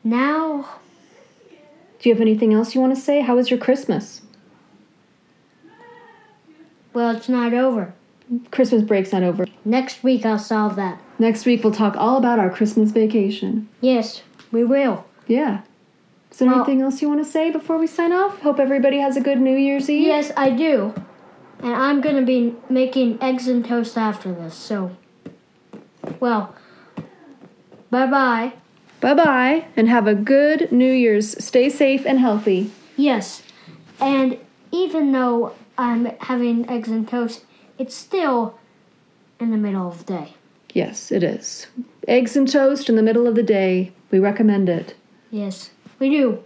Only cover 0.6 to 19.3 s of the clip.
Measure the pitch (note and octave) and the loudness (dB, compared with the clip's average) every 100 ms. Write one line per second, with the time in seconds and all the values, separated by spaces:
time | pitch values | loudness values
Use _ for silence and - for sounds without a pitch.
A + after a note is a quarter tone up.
0.6 | C4+ - _ _ _ _ _ _ _ - | -8 -18 _ _ _ _ _ _ _ -20
1.6 | - _ _ _ A#3+ A3+ A3 G#3+ A3+ G#3+ | -20 _ _ _ 2 4 2 2 2 2
2.6 | A#3 C4 C4 C4 - C#4+ B3 B3 B3 B3 | 2 0 0 0 0 0 2 0 0 0
3.6 | - C4+ - G#3+ - - - _ _ _ | 0 -2 0 -4 -6 -20 -20 _ _ _
4.6 | _ _ _ _ _ _ _ _ _ _ | _ _ _ _ _ _ _ _ _ _
5.6 | D#4+ A4+ A#4+ A#4+ A#4 G#4+ _ _ _ - | -20 _ -20 -20 -20 -20 _ _ _ -20
6.6 | - _ _ A#3 A#3 A3+ - B3 A#3 A#3+ | -20 _ _ -4 -2 -2 -2 -2 0 0
7.6 | C4 A#3 F3+ - _ _ - A#3+ - - | 0 -2 -6 -12 _ _ -8 -8 -4 0
8.6 | B3+ A3+ G#3+ G3+ F#3+ F#3+ F3+ F3 - - | 2 4 2 0 0 0 0 0 -6 -6
9.6 | G#3+ B3+ C4 - B3+ B3 A3 G#3 - G#3+ | -2 0 -2 -2 0 2 0 -2 -2 -2
10.6 | G#3+ F#3+ F#3+ E3+ - - A3+ A3 B3 A#3 | 0 -2 -6 -8 -16 0 2 2 2 2
11.6 | A3 G#3+ G#3 G#3 A3 C4 A#3+ A#3+ F#3 - | 2 2 0 2 2 2 2 2 0 0
12.6 | G#3+ A3 G#3+ A3 A3 A3 G3 G3 F#3+ A3 | 0 2 2 2 2 2 -2 -4 -4 -6
13.6 | G#3+ _ B3+ B3 G#3+ - - _ - A3+ | -6 _ 0 0 -2 -10 -20 _ -4 -2
14.6 | A#3 C#4 C4+ F#3+ - _ - A#3+ D4 G3+ | 2 2 0 -2 -10 _ -2 0 0 -4
15.6 | - _ _ _ _ _ _ - B3+ B3+ | -10 _ _ _ _ _ _ 0 2 2
16.6 | C#4 C4 C4+ C4+ D4 D4 D4 D#4 D#4+ D#4 | 2 0 -2 -2 -2 -2 -2 -2 -2 -4
17.6 | - E4 D#4+ - E4+ F4+ G4 - D4 C#4+ | -4 -2 -2 -2 -2 0 -2 -2 -2 0
18.6 | C4+ C#4 C4+ C#4 C#4 C4 C#4 | 0 2 0 0 -2 -2 -2